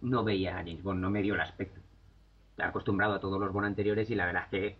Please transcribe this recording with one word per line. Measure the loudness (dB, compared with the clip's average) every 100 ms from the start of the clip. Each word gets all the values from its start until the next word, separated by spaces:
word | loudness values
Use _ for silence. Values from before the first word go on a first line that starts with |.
no | 0 2
veía | 2 2 0 -2
a |
James | -6 -6
Bond, | -2 0
no | 2
me | 2
dio | 2
el | 2
aspecto. | -2 -4 -8 -10 -20 -20 -20 -20 -20 -20 -16
Estaba | -4 -4
acostumbrado | -2 0 2 2
a | 2
todos | 0 0
los | 0
Bond | 0 0
anteriores | 0 2 2 2
y |
la | 0 0
verdad | 0
es | -2
que | -2 -2